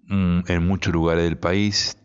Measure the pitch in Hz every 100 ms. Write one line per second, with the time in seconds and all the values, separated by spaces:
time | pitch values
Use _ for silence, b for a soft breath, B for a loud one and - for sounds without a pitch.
0 | - 98 90 87 87 87 85 95 - 82
1 | 82 85 85 82 87 95 104 98 - -